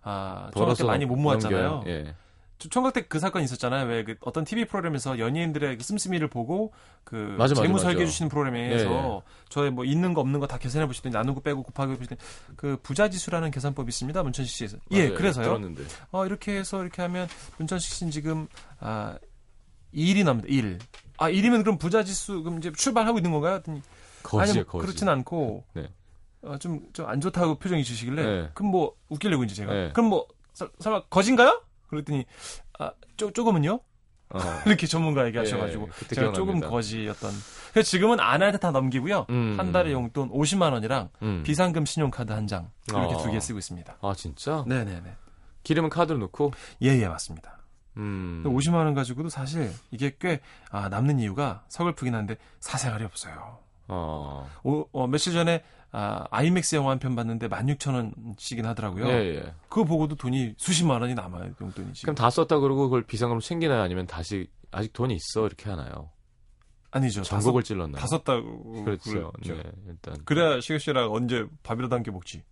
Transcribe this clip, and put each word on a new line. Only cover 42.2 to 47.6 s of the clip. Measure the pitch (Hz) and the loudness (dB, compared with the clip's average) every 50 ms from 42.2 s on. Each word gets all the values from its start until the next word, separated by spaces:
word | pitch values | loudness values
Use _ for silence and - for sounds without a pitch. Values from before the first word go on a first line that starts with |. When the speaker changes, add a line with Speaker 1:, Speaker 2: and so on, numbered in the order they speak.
| 120 110 107 | -4 -4 -2
Speaker 1:
한 | 110 107 | -4 -2
장, | 101 104 90 85 - - - - - | -2 -4 -4 -6 -8 -16 -16 -10 -4
이렇게 | - 98 90 85 82 | 0 0 2 2 0
Speaker 2:
어. | 80 | 0
Speaker 1:
두 | 78 78 | 0 0
개 | 110 107 | 0 -2
쓰고 | - - 117 101 | -2 -4 -6 -8
있습니다. | 92 - 87 87 82 - - - | -8 -8 -10 -12 -12 -16 -12 -4
Speaker 2:
아, | - 101 95 | -4 -4 -2
진짜? | - - 85 71 - - 139 156 156 131 | -2 -6 -10 -10 -8 -4 -4 -4 -2 -2
Speaker 1:
네네네. | 117 131 127 110 101 92 85 90 90 101 - - - - - - - - - - | -2 -2 -2 -2 -4 -6 -10 -12 -14 -16 -16 -18 -20 -20 -20 -20 -20 -20 -16 -2
Speaker 2:
기름은 | - 156 170 165 156 | 2 2 2 2 2
카드로 | - 165 175 156 160 127 | 2 2 2 2 2 -2
넣고? | 101 90 - - 147 143 - - - - - - | -2 -4 -2 0 0 -2 -2 -6 -16 -20 -6 2
Speaker 1:
예, | 117 131 139 123 | 4 6 6 6
예, | 107 | 4
맞습니다. | 90 80 - - - 82 80 - - - - | 2 -2 -6 -8 -10 -10 -14 -14 -18 -20 -20